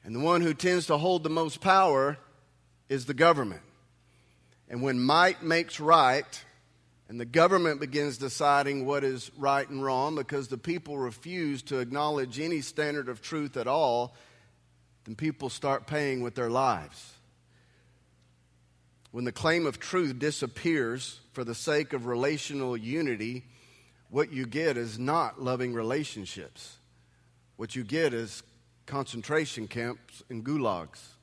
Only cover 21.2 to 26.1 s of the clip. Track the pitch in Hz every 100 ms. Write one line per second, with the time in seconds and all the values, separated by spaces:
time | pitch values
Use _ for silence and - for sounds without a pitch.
21.2 | _ - 117 117 - 147 147 139 120 120
22.2 | 139 151 - 143 131 120 110 156 147 110
23.2 | 110 123 - - - - _ _ _ 123
24.2 | 147 131 131 147 160 123 117 110 127 165
25.2 | 127 - 127 127 127 117 113 139 151